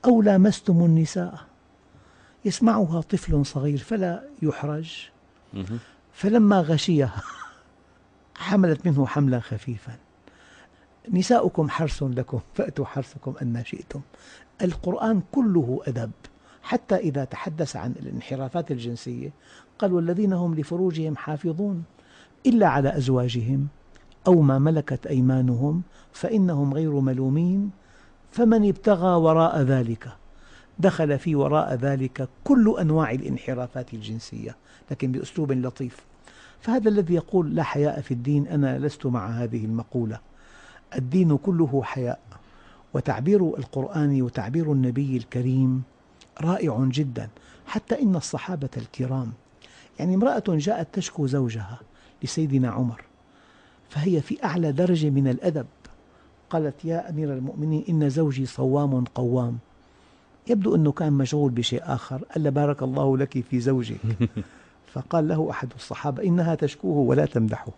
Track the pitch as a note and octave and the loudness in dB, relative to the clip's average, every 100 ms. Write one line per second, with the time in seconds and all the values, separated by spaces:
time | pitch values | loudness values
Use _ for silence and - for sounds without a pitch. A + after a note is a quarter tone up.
0 | B3 A#3 G#3 G3 G3+ - - E3+ E3+ D#3+ | 6 6 6 6 6 4 2 4 6 4
1 | D#3+ - F2 - - _ _ _ _ - | 2 -2 -6 -10 -20 _ _ _ _ -20
2 | _ _ _ _ G#3 - A3+ A3+ F3 E3+ | _ _ _ _ -4 2 4 4 2 -2
3 | - F#3 - D3 C#3 C#3 C#3+ C#3+ - A3+ | -2 -4 0 0 0 -2 -2 -4 -4 -4
4 | F#3 E3+ C4+ C#4+ D#3 - C#3+ D3+ D#3+ - | -2 -4 -12 -4 -4 -4 -6 -6 -8 -14
5 | - _ _ _ _ G2 F#2+ A#2 - _ | -18 _ _ _ _ -10 -8 -8 -12 _
6 | _ - G3 A3+ G#3 G3 D#3 D#3+ - D#3+ | _ -4 2 6 6 4 4 0 2 2
7 | C3 - - - - - _ _ _ _ | 2 -4 -12 -16 -18 -20 _ _ _ _
8 | _ _ _ - - G3 F3+ D3+ F3+ C#3+ | _ _ _ -12 0 4 4 2 2 2
9 | C3 D3 C#3+ B2 - A2 - A2 - A#2+ | 0 2 2 0 -4 -8 -8 -10 -12 -20
10 | _ _ - _ - - - _ _ _ | _ _ -20 _ -20 -20 -20 _ _ _
11 | - F#3 - A#3+ F3+ - D3+ - D#3+ - | -2 0 4 4 4 0 -2 -2 -4 -2
12 | C#3 B2 B2 A#2+ - - - C#3+ C3+ C#3 | -4 -4 -4 -6 -6 -6 -6 -4 -6 -6
13 | C3 - - B2+ B2 A#2 A#2+ - - C#3+ | -10 -12 -12 -6 -6 -4 -8 -12 -12 -14
14 | - - - - - - F3+ E3 F#3 - | -14 -20 -20 -20 -20 -4 -4 -2 -4 -2
15 | A3 G#3+ - C#4 A3+ F3 A#2+ C3 - B2 | 0 0 0 0 2 2 0 -4 -4 -4
16 | A2+ - - _ _ - - B3 - F#3+ | -6 -10 -20 _ _ -20 -6 -6 -2 -2
17 | E3+ C#3 C3 - - D#3 D3+ A2 G#2+ - | 0 -4 -6 -8 -10 -6 -6 -6 -8 -8
18 | - - - C3+ C3 E3+ E3 C3 A#2 A#2+ | -10 -10 -8 -8 -6 -6 -4 -6 -6 -10
19 | B2 B2 C#3 - - - - _ G3+ F3+ | -10 -10 -10 -14 -20 -20 -20 _ 0 2
20 | E3+ F3+ G#3 F#3 F3 D#3 C#3+ F3 F#3 D#3+ | 0 0 2 0 0 -2 -4 -2 -2 -2
21 | D#3+ C#3+ - D3 E3+ D#3+ G3+ F3+ E3 _ | -4 -6 -8 -6 -4 -4 -4 -4 -8 _
22 | _ - - _ C4 A#3 F#3 C3+ C#3 D3+ | _ -20 -20 _ 2 6 4 4 2 0
23 | C3 C3 B2 A#2+ A2+ C3+ C#3+ - - - | 2 2 0 -2 -2 -2 -2 -8 -20 -20
24 | - - - F3+ C#3+ C3+ D3 D#3 C#3+ C3 | -20 -2 6 6 8 6 4 2 -2 -6
25 | - C3+ B2+ C3 B2+ A#2+ C#3+ E3 F3 - | -2 2 4 4 2 2 0 -2 -6 -16
26 | - - - A3 F#3 C#3+ C#3+ C#3 D#3+ C#3+ | -20 -8 -2 2 2 2 0 0 0 0
27 | C3+ B2+ C3 D3 F3 G3 G3+ - _ - | 0 0 0 2 2 0 -2 -8 _ -20
28 | - _ - - A#3 A3+ G#3 - - F#3+ | -20 _ -12 2 4 6 4 2 2 4
29 | F#3 F3 D#3+ D#3+ E3 D#3 C3+ C3+ A2+ A#2 | 4 4 6 6 4 4 2 2 0 -6
30 | B2 - - - - - - - F3+ - | -10 -20 -20 -20 -20 -20 -20 0 0 2
31 | D#3 C#3 F3 D3 C#3 D3+ - B2+ C3+ C#3 | 0 0 0 0 2 2 0 -2 -2 -2
32 | C3 - C3 - - C4+ A3 A#3 D#3 D#3+ | -4 -6 -10 -8 4 6 6 4 2 2
33 | C#3 C3 - B2+ - B2 B2 C3 B2 A2+ | 0 -4 -6 -6 -6 -6 -6 -10 -10 -12
34 | G#2+ A2+ - A2+ G#2+ - _ - - C#3 | -10 -10 -10 -12 -14 -16 _ -20 -12 -4
35 | C3 B2+ - - D3 C3 B2+ - B2+ - | -2 -4 -6 -4 -2 0 -2 -6 -12 -12
36 | - - - - - - - B3 G#3+ G#3 | -20 -20 -20 -20 -20 -8 -2 2 4 2
37 | E3+ F3 - F#3 D#3 D#3 E3 - D3 C#3+ | 2 0 2 0 2 -2 -2 0 0 0
38 | - B2 B2 D3 C#3+ D3+ C#3 C3 D3 - | -4 -4 0 0 2 0 0 0 -4 -4
39 | C#3 A#2+ G2 A#2 A#2+ A#2 A2 A2+ A2+ B2+ | -4 -2 -2 -4 -4 -4 -4 -4 -4 -4
40 | A2+ A2 - - - - - - _ - | -4 -6 -16 -20 -20 -20 -20 -20 _ -6
41 | B2+ F3 F3 C#3+ G3 E3+ D#3 C3+ A2+ C3+ | 0 2 4 4 2 0 2 0 -4 -6
42 | B2 - - - - - - - _ - | -6 -6 -12 -20 -20 -20 -20 -20 _ -6
43 | - A#2 D3 G#3 E3+ - B2 C#3 C3 D#3 | -4 -2 2 4 2 -2 -6 -6 -4 0
44 | D3 C3+ B2 - G2+ D#3+ D#3 C#3 B2+ A#2+ | 2 2 0 -4 -4 -2 0 2 2 0
45 | C#3+ B2+ A#2 B2 B2+ C3 C3 C3 C3 _ | -2 -4 -4 -4 0 2 2 0 -6 _
46 | _ _ - - D#3+ F#3 D#3+ A2+ C3 B2+ | _ _ -20 -6 -2 0 -2 0 0 0
47 | C#3+ A#2 A2 - - - - A3 - A3+ | -2 -6 -12 -16 -20 -20 -8 -8 -4 0
48 | A#3+ F3 - C#3+ - F3 C3+ - A2+ - | 2 0 -2 -8 -6 -6 -6 -8 -12 -6
49 | B2+ C3 A#2 A2+ _ _ - - - - | -4 -4 -6 -10 _ _ -20 -20 -20 -6
50 | D#3+ F#3+ B3 B3+ G3+ D#3+ D3+ G#3 D#3 - | 0 2 2 0 0 0 0 -2 -4 -6
51 | - - C3+ C#3 B2 A2 F#2+ A#2+ - - | -6 -4 -2 0 -2 -4 -10 -14 -20 -20
52 | - _ - - D#3 C3+ B2+ G#2 B2 A#2 | -20 _ -8 -2 0 2 0 0 -4 -4
53 | - _ _ _ _ _ _ _ _ D3+ | -18 _ _ _ _ _ _ _ _ -4
54 | E3 F3+ - - G#3 E3+ D#3+ C#3 F3+ E3+ | 0 0 -2 -6 -4 -2 0 0 2 2
55 | D3+ C#3 C3+ B2+ F3 D3+ A#2 _ - - | 2 2 2 0 -2 -4 -8 _ -20 -20
56 | _ _ _ _ _ E3 D3+ - E3 E3 | _ _ _ _ _ -2 -2 -4 -4 -4
57 | - D#3 D3+ C3 C3 - D3+ D#3 - D#3+ | -4 -6 -4 -4 -6 -4 -2 -2 0 0
58 | D3 C3+ D#3 C3 C3 - C3 C#3 C#3+ C3 | 2 2 0 0 -4 -2 0 2 2 0
59 | B2 - B2 B2+ A#2+ A#2 _ _ _ _ | -2 -2 0 0 -2 -6 _ _ _ _
60 | _ _ _ _ - A3 G3+ F3+ D3+ C#3 | _ _ _ _ -2 0 2 4 2 2
61 | D#3 C#3 C3 D3+ C#3+ A#2+ A#2 A#2+ - B2+ | 0 2 2 2 0 0 -2 -4 -4 -8
62 | - C3 - E3+ D3 C3+ D3 C#3 C3 C3+ | -6 -12 -6 -2 0 2 0 0 -2 0
63 | C#3 C3 C#3 C3+ A#2 B2+ A#2+ C3 A#2 G#2+ | 2 2 0 -4 -2 -2 0 0 -2 -4
64 | A2 A2 A#2 - - - - _ _ B2+ | -4 -2 -2 -2 -10 -16 -20 _ _ -12
65 | - E3+ D#3 D#3+ D#3+ - B2+ A#2 - - | -2 0 0 0 -2 -4 -10 -12 -14 -8
66 | D3 C3+ G3 F3 E3+ D#3 C#3+ - F#3+ D3 | -6 -2 0 2 2 0 -2 -2 -2 2
67 | B2 C3 D3+ A#2+ A2 - - | 4 4 2 0 0 -2 -10